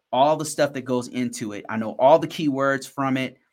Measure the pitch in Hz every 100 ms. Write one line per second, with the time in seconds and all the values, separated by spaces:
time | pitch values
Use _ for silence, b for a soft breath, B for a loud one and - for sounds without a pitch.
0 | _ 127 143 156 151 - 143 139 123 123
1 | 120 123 123 120 113 104 - 113 110 -
2 | 131 160 156 - 156 135 139 135 135 -
3 | 135 131 131 - _